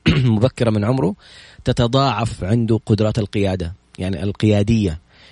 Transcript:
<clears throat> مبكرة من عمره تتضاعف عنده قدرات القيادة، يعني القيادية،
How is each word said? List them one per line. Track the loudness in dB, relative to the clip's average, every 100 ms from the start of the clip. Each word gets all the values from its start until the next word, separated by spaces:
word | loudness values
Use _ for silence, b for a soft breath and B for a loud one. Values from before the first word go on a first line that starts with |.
| 0
<clears throat> | 2 2 2
مبكرة | 0 0 -2
من | 0
عمره | 0 0 -2 -4 B B B B
تتضاعف | -4 0 2 2 0 0 -4 -4
عنده | -2 0 0 0 2
قدرات | 2 2 0
القيادة، | -4 -2 -2 -2 -6 -10 _ -10
يعني | -6 -6
القيادية، | -6 -2 2 2 2 2 0 -4 _ b b